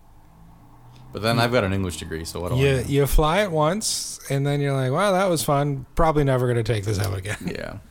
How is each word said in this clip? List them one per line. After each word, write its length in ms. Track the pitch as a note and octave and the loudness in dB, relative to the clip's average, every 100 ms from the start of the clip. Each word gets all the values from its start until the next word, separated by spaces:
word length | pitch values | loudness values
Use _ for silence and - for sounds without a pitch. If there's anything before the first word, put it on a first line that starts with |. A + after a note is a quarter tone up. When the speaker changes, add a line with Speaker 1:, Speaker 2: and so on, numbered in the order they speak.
| - - - - - - - - - - - | -20 -20 -20 -20 -20 -20 -20 -20 -20 -20 -14
Speaker 1:
But 100 | G2+ | -4
then 160 | A2 A#2 | 0 2
I've 120 | A#2+ | 4
got 120 | B2 | 2
an 100 | G2 | 2
English 240 | G2 F#2 E2+ | 0 -2 -6
degree, 280 | E2+ D#2+ D#2+ | -8 -8 -8
so 140 | F2 | -6
what 100 | F2 | -2
do 60 | B2 | 2
Speaker 2:
you, 100 | C#3 | 2
Speaker 1:
I 120 | C3 | 2
know? 40 | A#2+ | 0
Speaker 2:
you 200 | C#3 C#3 | 0 4
fly 340 | - D3+ F3+ | 4 4 2
it 80 | G#3 | 0
once, 680 | D#3 D3+ G3 - - - - - | 0 0 0 -4 -6 -8 -10 -4
and 160 | C#3 C#3 | -2 0
then 160 | C#3+ | 0
you're 140 | C#3+ C3+ | 0 0
like, 160 | C3 | 0
"Wow, 220 | C#3+ G#3 | 0 2
that 120 | F#3 G3 | 2 2
was 120 | E3 | 0
fun. 460 | - C#3+ D3 C3+ - - | 0 0 0 -2 -6 0
Probably 280 | E3 D3+ | 2 4
never 240 | C#3 B2+ B2 | 2 2 2
gonna 140 | A#2+ | 0
take 200 | A2+ A2+ G2 | 0 -2 -2
this 140 | G2 | -2
out 180 | G2 F#2+ | -2 -4
again." 200 | F2+ F2+ | -6 -8
<laughs> 140 | F3+ - | -8 -8
Speaker 1:
Yeah. 200 | G1+ F#2+ - | -8 -12 -16